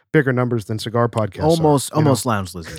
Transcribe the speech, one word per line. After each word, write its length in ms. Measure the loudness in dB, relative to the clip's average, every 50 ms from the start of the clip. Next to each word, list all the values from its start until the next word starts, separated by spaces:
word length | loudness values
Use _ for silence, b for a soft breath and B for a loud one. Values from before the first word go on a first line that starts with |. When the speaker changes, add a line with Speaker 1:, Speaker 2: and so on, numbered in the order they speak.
| b b 0
Speaker 1:
bigger 200 | 0 2 2 0
numbers 320 | 0 0 0 -2 -4 -4
than 120 | -4 -8 -6
cigar 300 | -6 -4 0 0 0 0
podcasts 300 | 0 -2 -4 -4 -4 -2
are, 80 | 0
Speaker 2:
Almost, 440 | 0 2 4 4 4 4 2 0 -2 -2
Speaker 1:
you 20 |
know? 40 | 2
Speaker 2:
almost 260 | 2 4 2 2 2
Lounge 280 | -2 -2 -2 -4 -6 -10
Lizard 200 | -12 -12 -12 -12